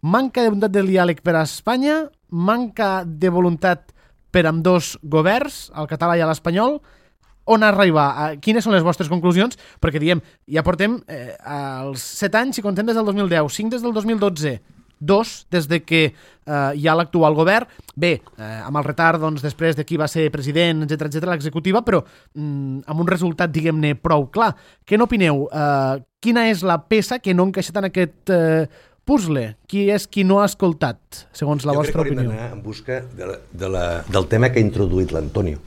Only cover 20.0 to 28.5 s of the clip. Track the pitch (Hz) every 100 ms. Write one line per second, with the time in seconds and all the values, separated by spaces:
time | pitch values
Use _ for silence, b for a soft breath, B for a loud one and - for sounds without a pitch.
20 | 151 165 156 147 135 147 170 160 151 151
21 | 151 147 180 170 147 147 165 196 240 175
22 | - b b - 147 143 139 135 139 156
23 | 175 185 175 160 175 160 156 156 151 139
24 | 170 156 135 - 196 - b b - 208
25 | 233 240 180 143 139 151 147 139 135 135
26 | 127 _ 226 233 226 208 185 165 - 220
27 | 190 247 196 180 185 190 180 185 196 190
28 | 175 - - 180 165